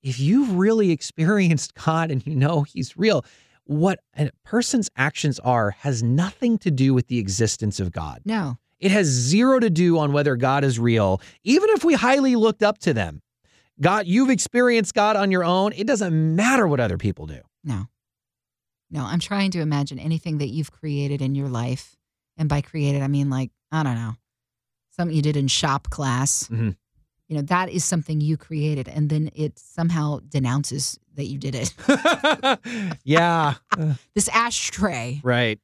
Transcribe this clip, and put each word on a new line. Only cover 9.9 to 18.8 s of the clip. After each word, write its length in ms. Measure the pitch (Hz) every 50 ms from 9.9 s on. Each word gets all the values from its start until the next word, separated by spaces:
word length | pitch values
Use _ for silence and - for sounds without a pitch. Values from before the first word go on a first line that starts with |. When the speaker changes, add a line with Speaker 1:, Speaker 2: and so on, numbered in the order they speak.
| 165 165
Speaker 1:
on 140 | 151 143 139
whether 240 | 147 147 147 131
God 260 | 120 123 131 135 143 143
is 140 | 139 127 113
real. 420 | 117 120 117 113 104 95 92 98 - - - _ _
Even 260 | 196 254 330 392 440
if 120 | 440 381 -
we 100 | 330 311
highly 420 | 208 208 240 269 285 269 269 247
looked 260 | 233 214 226 214 _ 214
up 160 | 208 214 _
to 120 | - 175 147
them, 300 | 113 98 82 76 73 _ _ _ _ _ _ _ _ _ _ _ _
God, 260 | 143 170 190 214 202
you've 240 | 170 180 233 269 262
experienced 640 | 262 202 - - - 240 247 247 240 226 214 - -
God 220 | 220 208 214 220
on 140 | 202 202 202
your 140 | 190 180 175
own. 280 | 170 180 185 190 208 208
It 120 | - 202
doesn't 500 | 226 277 214 208 180 160 160 156 160 160
matter 300 | 170 208 240 262 262 220 170
what 120 | 143 131
other 180 | 120 107 90 87
people 280 | - 104 90 - 76
do. 140 | 78 73 65 _ _ _ _ _
Speaker 2:
No. 220 | 156 120 98 95 - _ _ _ _ _ _ _ _ _ _ _ _ _ _ _ _ _ _